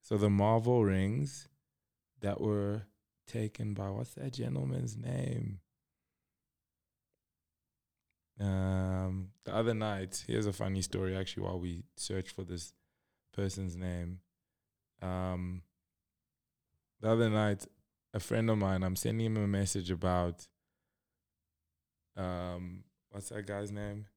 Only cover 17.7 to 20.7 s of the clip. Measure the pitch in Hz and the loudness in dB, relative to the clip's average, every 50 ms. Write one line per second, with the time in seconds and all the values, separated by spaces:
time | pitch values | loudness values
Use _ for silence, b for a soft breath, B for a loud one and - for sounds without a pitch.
17.7 | _ _ _ _ _ _ _ _ - 110 - - 113 113 110 113 110 107 101 95 | _ _ _ _ _ _ _ _ -6 -6 -2 0 0 2 4 4 4 4 4 4
18.7 | 95 92 95 92 92 - - 113 110 113 113 110 110 110 104 101 101 98 98 95 | 2 2 2 0 0 0 0 0 0 0 0 2 2 2 2 2 2 2 2 2
19.7 | - 98 90 87 92 82 87 92 90 90 87 87 85 - - - _ _ _ _ | 0 -2 0 -2 -2 0 2 2 4 4 2 2 -2 -4 -12 -20 _ _ _ _